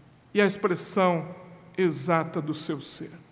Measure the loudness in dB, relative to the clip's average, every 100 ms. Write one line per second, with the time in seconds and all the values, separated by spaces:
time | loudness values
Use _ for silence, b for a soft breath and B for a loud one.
0 | -20 _ _ 2 2 2 0 0 -2 2
1 | 4 2 -2 -12 -18 -20 -10 0 2 2
2 | 2 2 0 -4 -4 -6 -4 -6 -8 -10
3 | -12 -16 -20